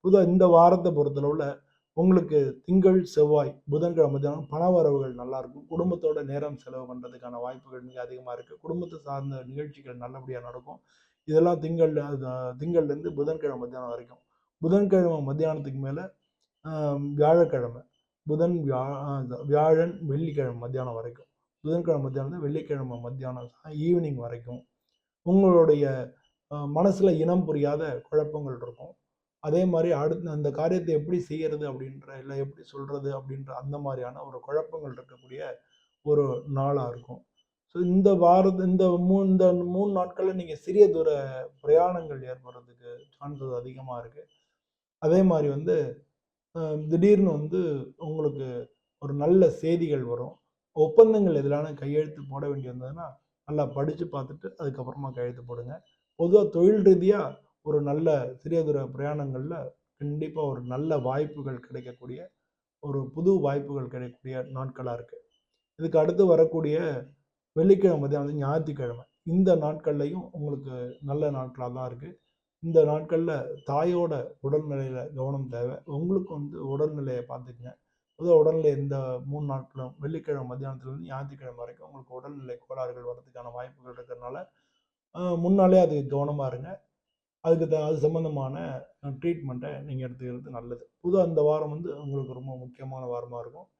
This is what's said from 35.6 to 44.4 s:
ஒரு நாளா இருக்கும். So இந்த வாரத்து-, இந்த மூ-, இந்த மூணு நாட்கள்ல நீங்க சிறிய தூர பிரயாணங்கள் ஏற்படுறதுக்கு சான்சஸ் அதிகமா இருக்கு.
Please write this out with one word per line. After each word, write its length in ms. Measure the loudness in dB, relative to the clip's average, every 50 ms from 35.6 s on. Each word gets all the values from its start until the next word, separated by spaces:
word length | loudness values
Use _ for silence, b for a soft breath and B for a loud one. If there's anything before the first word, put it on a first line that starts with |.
| _ _ _ _ _ _ _ _
ஒரு 420 | _ 2 2 4 4 2 -2 -6 -6
நாளா 400 | -4 -2 -2 0 0 0 -2 -2
இருக்கும். 380 | -6 -10 -12 -16 -18 -20 -20 _ _ _ _ _ _ _ _ _
So 180 | _ _ -2 0
இந்த 300 | 4 4 6 6 6 6
வாரத்து-, 520 | 6 8 8 8 8 6 4 2 2 0
இந்த 220 | 2 2 4 4
மூ-, 380 | 4 4 2 4 4 4 4 4
இந்த 280 | 4 6 6 6 6 6
மூணு 500 | 4 0 -2 -2 0 0 0 0 0 -2
நாட்கள்ல 300 | -2 -4 -2 -2 -2 -2
நீங்க 220 | -2 -8 -8 -12
சிறிய 340 | -10 _ 0 8 8 8 8
தூர 500 | 8 2 2 2 0 0 -4 -6 -10 -10 -12 -14 _ _ 2
பிரயாணங்கள் 580 | 4 6 6 6 4 0 -4 -6 -8 -10 -10
ஏற்படுறதுக்கு 760 | -10 -12 -14 -14 _ -20 -20 -20 _ _ _ _ -18 -18 -18 -18 -20 _ _ _
சான்சஸ் 380 | -14 -14 -12 -10 -8 -8 -8
அதிகமா 420 | -8 -8 -10 -16 -16 -14 -12 -12 -12
இருக்கு. 280 | -12 -16 _ -20 -20 _ _ _